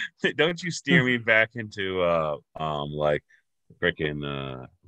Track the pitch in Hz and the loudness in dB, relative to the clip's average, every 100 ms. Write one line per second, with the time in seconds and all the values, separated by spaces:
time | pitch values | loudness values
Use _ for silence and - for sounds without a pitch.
0 | - - 180 135 160 170 175 - 139 135 | -10 -4 -2 2 0 0 -6 -6 2 4
1 | 127 120 113 110 113 120 107 107 95 92 | 4 2 4 4 4 -2 -10 -6 -4 0
2 | 87 82 78 71 - - 78 73 73 73 | 2 2 0 -4 -10 -8 -6 -4 -4 -2
3 | 76 76 - _ _ _ _ - 87 85 | 0 0 -2 _ _ _ _ -4 -2 0
4 | 76 73 71 69 67 64 64 _ | -4 -4 -6 -6 -8 -10 -16 _